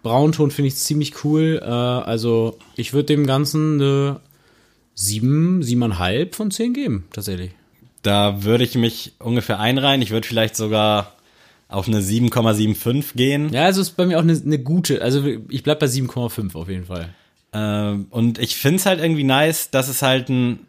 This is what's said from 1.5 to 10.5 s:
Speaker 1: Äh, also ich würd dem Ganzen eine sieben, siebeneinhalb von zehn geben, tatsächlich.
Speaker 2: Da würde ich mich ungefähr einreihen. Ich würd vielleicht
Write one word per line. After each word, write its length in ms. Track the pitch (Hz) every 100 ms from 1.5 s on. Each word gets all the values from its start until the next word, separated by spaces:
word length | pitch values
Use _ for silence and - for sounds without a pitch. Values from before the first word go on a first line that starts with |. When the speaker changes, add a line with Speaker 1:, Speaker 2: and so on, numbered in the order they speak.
| 160
Speaker 1:
Äh, 40 | -
also 880 | 120 123 123 - 113 117 113 113 - -
ich 180 | - 120
würd 140 | 139 143
dem 160 | 147 139
Ganzen 540 | 135 147 156 156 147
eine 400 | 139 139 139 139 _ _ _ _ _ _ _
sieben, 680 | - 98 107 123 151 165 185
siebeneinhalb 720 | 123 120 120 90 90 113 180
von 160 | - 214
zehn 220 | 190 233
geben, 300 | 262 262 104 82
tatsächlich. 400 | - 101 90 92 - _ _ - _
Speaker 2:
Da 400 | 104 101 104 98
würde 220 | 101 120
ich 100 | 123
mich 380 | 127 117 - - _
ungefähr 420 | 117 123 110 101
einreihen. 420 | 107 131 139 139
Ich 80 | 104
würd 160 | 113 -
vielleicht 300 | 113 110